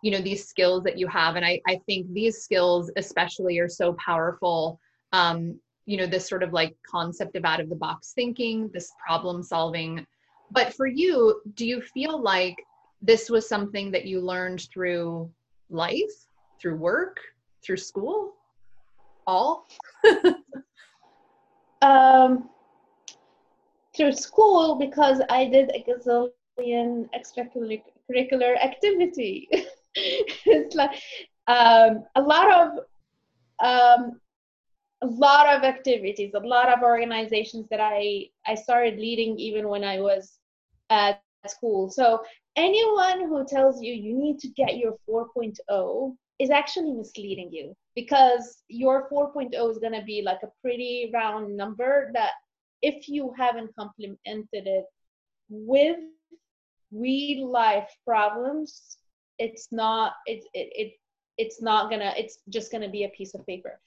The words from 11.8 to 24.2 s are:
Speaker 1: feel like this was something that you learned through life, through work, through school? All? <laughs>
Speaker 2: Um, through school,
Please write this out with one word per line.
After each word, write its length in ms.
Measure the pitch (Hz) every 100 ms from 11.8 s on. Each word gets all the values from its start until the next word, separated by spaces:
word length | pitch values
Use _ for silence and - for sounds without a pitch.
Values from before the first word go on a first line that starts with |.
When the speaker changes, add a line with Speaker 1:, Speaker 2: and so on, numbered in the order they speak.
Speaker 1:
feel 360 | - - 294 311
like 380 | 220 190 185 175 - _ _ _
this 260 | 196 226 226
was 180 | 233 220
something 440 | 214 202 202 196
that 160 | 185 -
you 160 | 190
learned 440 | 180 180 180 180 -
through 580 | - 180 175 170 170 165 _ _ _ _
life, 460 | 165 170 220 415 - _ _ _ _
through 180 | 175 160
work, 440 | 170 247 370 - - _ _ _
through 140 | - 185
school? 560 | - - 220 415 392 - _ _ - - _ _ - _ -
All? 400 | 185 254 320 _ - - _
<laughs> 120 | 427 - 359 - _ - - _ _ _ _ _ _ _ _ _ _ _
Speaker 2:
Um, 680 | 277 269 262 262 262 254 - _ _ _ _ _ - - _ _ _ _ _ _ _ -
through 160 | 294
school, 640 | 277